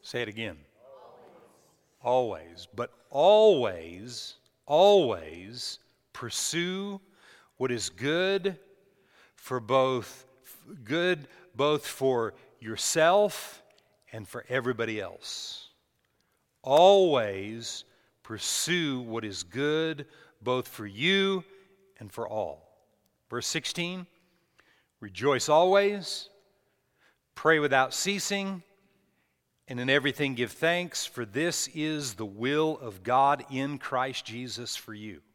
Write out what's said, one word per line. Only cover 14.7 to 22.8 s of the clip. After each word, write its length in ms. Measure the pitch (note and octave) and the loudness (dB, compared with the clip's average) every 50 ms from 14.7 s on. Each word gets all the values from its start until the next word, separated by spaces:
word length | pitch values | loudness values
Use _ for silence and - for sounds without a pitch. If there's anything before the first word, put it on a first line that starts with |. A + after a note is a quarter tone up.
| B2 G#2+ A#2 A2 A2 G#2+ | -2 -2 -4 -4 -4 -6
else. 680 | F#2+ F2 F2 - - - - - - - - - - - _ _ _ _ _ _ _ _ _ _ _ _ _ _ _ _ _ _ | -8 -8 -12 -14 -14 -12 -12 -12 -12 -12 -14 -16 -18 -20 _ _ _ _ _ _ _ _ _ _ _ _ _ _ _ _ _ _
Always 1200 | - B2+ C3+ D3+ F3 F#3+ G3+ G3 F#3+ F3 D3 B2+ A2+ G#2 G2 F#2+ G2 G#2 A2 A#2 A#2 - - - - _ _ _ _ _ _ _ | -2 4 6 8 10 10 10 8 6 6 4 2 2 0 -4 -6 -8 -8 -10 -10 -10 -12 -12 -12 -14 _ _ _ _ _ _ _
pursue 800 | _ - A2 G#2 - - - - - D3+ F3 F3+ E3 D3 C3+ B2+ | _ -12 -12 -8 -6 -4 -4 -4 -2 0 0 0 0 -2 -4 -6
what 240 | B2 A#2 A2 A#2 G#2+ | -6 -6 -8 -6 -6
is 160 | G#2+ G2 F2+ | -6 -10 -10
good 640 | - F2 F#2+ A#2+ C#3+ D3 D3+ D#3 D#3+ D#3+ D#3+ C#3 - - _ - - _ _ _ | -12 -10 -6 -2 -2 0 0 0 -2 -2 -4 -8 -12 -18 _ -20 -20 _ _ _
both 280 | G#2 B2 B2+ B2+ A#2+ - | -4 -2 -2 -2 -2 -6
for 180 | - - A2 | -10 -12 -12
you 580 | G#2 G2 G#2 C#3 F3 G3 G3 F#3+ G3 G3 F#3 E3+ - - - _ _ _ _ _ _ _ _ | -12 -8 -2 2 2 4 4 4 2 0 -2 -6 -10 -20 -20 _ _ _ _ _ _ _ _
and 140 | A2+ G2+ | -18 -14
for 160 | - - A2+ - | -10 -8 -8 -6
all. 420 | G#2+ A2 G2+ E2 C#2 - _ _ _ _ | -4 -4 -4 -4 -6 -12 _ _ _ _